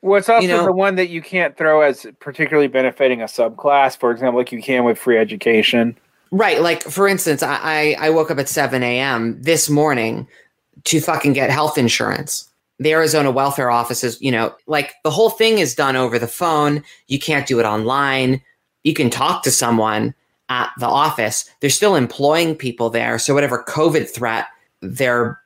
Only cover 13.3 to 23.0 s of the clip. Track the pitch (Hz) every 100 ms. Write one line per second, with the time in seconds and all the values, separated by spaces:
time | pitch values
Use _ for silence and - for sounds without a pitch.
13.3 | 127 139 135 127 120 117 120 123 113 135
14.3 | 120 113 - - 151 143 - 156 147 220
15.3 | - 226 220 151 123 139 131 127 117 117
16.3 | - 170 156 147 147 - - _ 139 -
17.3 | 147 127 120 110 107 110 135 139 135 127
18.3 | 135 _ _ _ _ 147 147 127 120 139
19.3 | 180 - 120 120 117 110 107 113 - _
20.3 | _ _ 127 - - 120 139 151 - 107
21.3 | - - _ 139 - 208 180 120 - 143
22.3 | 160 170 156 131 120 117 113